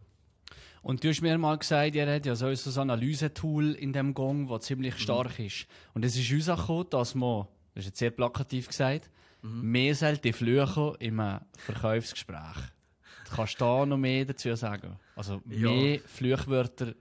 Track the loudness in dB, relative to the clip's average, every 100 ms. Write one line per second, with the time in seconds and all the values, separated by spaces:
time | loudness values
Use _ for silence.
0 | -20 _ _ _ -20 -20 -20 -12 -6 -2
1 | 0 2 2 2 2 0 2 2 2 2
2 | 2 2 0 0 0 -2 -2 -2 0 0
3 | 0 0 -2 -2 -2 2 2 0 -2 0
4 | 0 0 0 0 -2 -4 -2 -2 -2 -2
5 | 0 0 0 -4 -6 -8 -12 -18 -10 0
6 | 0 2 2 2 2 0 0 -2 0 0
7 | 0 0 0 0 -2 _ _ -10 -8 -2
8 | -2 2 0 0 -4 -4 -4 0 0 0
9 | -6 _ _ _ -10 -4 0 2 4 4
10 | 2 2 0 0 4 4 4 2 0 -2
11 | -4 -2 -2 -4 -10 -14 -8 -2 0 0
12 | -2 -8 -12 -12 -12 -12 -12 -14 _ _
13 | -20 -20 -8 -4 -4 0 2 4 4 2
14 | 2 2 0 -4 -2 -2 -2 -6 -10 -16
15 | _ -10 -8 -8 -6 0 4 4 4 2
16 | -4 -2 2 2 2 0 0 -2 -8 -8